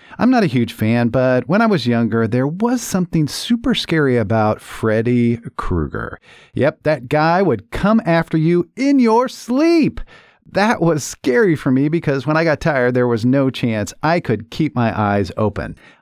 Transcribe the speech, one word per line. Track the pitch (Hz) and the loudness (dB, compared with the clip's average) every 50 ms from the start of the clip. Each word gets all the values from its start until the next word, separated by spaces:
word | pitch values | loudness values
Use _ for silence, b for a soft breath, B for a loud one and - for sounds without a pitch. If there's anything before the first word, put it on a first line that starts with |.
| B B B B | B B B B
I'm | - 247 | 0 2
not | 262 240 208 | 2 2 2
a | |
huge | 156 110 131 117 98 - | 2 0 0 -2 -2 -2
fan, | - 107 107 117 120 120 117 | -4 -2 0 2 2 0 0
but | 117 135 127 131 127 127 120 - | 0 0 2 2 2 0 0 0
when | 170 214 | 0 2
I | 233 | 2
was | 220 208 156 113 | 2 0 0 0
younger, | 120 120 117 117 113 117 113 113 | 0 0 0 0 0 0 0 0
there | 107 113 127 131 | 0 0 -2 -2
was | 143 160 185 220 233 254 247 | -2 -2 -2 -2 -2 -2 -2
something | - - - 190 180 175 - 170 151 139 | -4 -4 -2 -2 -2 -2 0 -2 -2 -2
super | - - - - 233 233 233 285 220 | -4 -8 -4 -2 -2 -2 0 -2 -2
scary | - - - 165 160 147 135 123 | -2 -2 -2 0 0 2 2 2
about | 120 110 92 113 110 107 107 104 - | 0 0 0 0 0 2 0 0 -2
Freddy | - - - - - 110 107 113 113 123 123 120 120 117 117 117 - - - | -6 -14 -12 -4 -2 0 0 0 0 2 2 2 2 0 0 -2 -6 -12 -12
Krueger. | - - - 92 85 76 67 - - - - - - B B B B B B B | -8 -6 -4 -2 -2 -2 -4 -6 -8 -10 -10 -12 -16 B B B B B B B
Yep, | - 117 147 - - _ | 0 0 0 -2 -2 _
that | 151 156 120 120 120 | -2 -2 -2 -4 -2
guy | 151 151 156 165 170 180 202 | 0 0 2 2 2 2 2
would | 170 123 104 - _ | 0 0 -2 -4 _
come | - - - 202 220 226 226 | -6 -2 0 2 2 2 2
after | - 165 165 160 - - 160 | 2 2 0 0 0 0 0
you | 156 165 175 175 170 - _ | 2 2 2 2 0 -2 _
in | - 262 277 285 269 | -4 0 2 4 4
your | 240 226 220 233 254 247 | 4 4 4 2 0 -2
sleep. | - - - - 240 262 311 330 339 330 269 170 - - B B B B B B B B B - | -6 -12 -8 -4 -2 0 2 2 4 4 2 0 -2 -4 B B B B B B B B B -8
That | - 180 196 220 - - | -2 0 0 0 0 0
was | - 165 160 151 - | 0 0 0 0 -4
scary | - - - - - 247 240 226 190 156 | -8 -12 -6 -2 0 2 4 4 2 2
for | 131 - 147 | 0 0 0
me | 127 131 139 151 | 2 2 2 0
because | 156 170 - 151 139 139 123 | 0 -2 -2 -2 -2 -2 -2
when | 147 156 160 | -2 0 0
I | 165 | 2
got | 165 147 139 | 0 0 0
tired, | - 170 151 135 123 123 123 | 0 0 0 2 2 2 2
there | 127 123 | 2 2
was | 123 117 110 110 | 2 0 0 2
no | 127 131 143 135 131 | 2 2 2 2 0
chance | 123 - - 123 113 107 104 - - - - | 0 -2 -2 -2 -2 -2 -4 -6 -8 -4 -2
I | 151 170 180 | 0 0 0
could | - - 120 101 101 - | 0 -2 -4 -4 -4 -10
keep | - - 160 143 - | -6 -4 -4 -2 0
my | 131 120 117 98 - | 0 0 2 2 0
eyes | 107 101 101 101 101 87 - | 0 0 2 0 0 -2 -2
open. | - 107 104 - - - 104 - b b b b b | -2 -2 -2 -2 -4 -8 -10 -12 b b b b b